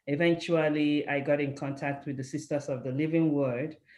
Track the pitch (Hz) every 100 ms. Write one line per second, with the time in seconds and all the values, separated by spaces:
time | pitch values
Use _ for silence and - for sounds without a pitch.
0 | - 143 170 165 - 165 156 151 147 147
1 | - 143 143 147 143 135 139 139 143 139
2 | 147 131 131 143 - 143 147 127 131 135
3 | 156 165 160 143 135 120 156 - _